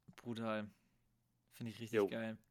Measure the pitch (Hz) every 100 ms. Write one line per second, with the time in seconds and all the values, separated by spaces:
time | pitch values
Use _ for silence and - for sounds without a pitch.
0 | - - 120 113 113 107 107 - _ _
1 | _ _ _ _ _ - 117 107 113 107
2 | 101 117 113 110 -